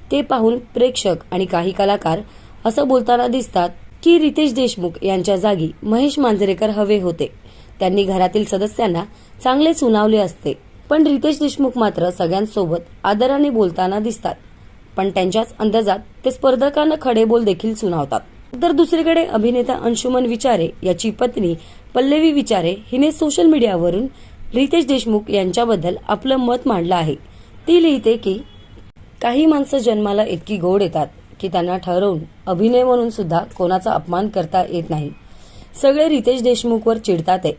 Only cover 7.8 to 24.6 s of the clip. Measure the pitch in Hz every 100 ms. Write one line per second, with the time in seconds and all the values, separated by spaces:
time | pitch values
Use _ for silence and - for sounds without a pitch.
7.8 | 185 202 190 190 185 214 202 190 214 -
8.8 | 220 170 208 - - - 254 269 311 320
9.8 | 247 214 214 214 185 - 147 - - -
10.8 | - 302 302 277 294 294 294 - 262 247
11.8 | 214 - 175 180 165 190 208 208 170 170
12.8 | - - 190 208 254 277 294 226 185 170
13.8 | 185 202 220 220 175 - - - - -
14.8 | - - 196 190 185 214 226 - 214 226
15.8 | 202 196 - - 262 262 269 247 277 294
16.8 | 311 311 262 220 226 233 208 175 220 214
17.8 | 196 165 139 110 - - - 247 339 285
18.8 | 330 330 330 330 330 220 226 247 240 -
19.8 | 226 226 254 254 233 226 262 208 165 -
20.8 | 185 175 220 214 247 240 175 165 - -
21.8 | - 254 269 302 320 285 214 196 165 196
22.8 | - 254 302 302 302 320 330 302 226 180
23.8 | 175 185 262 - - - - 240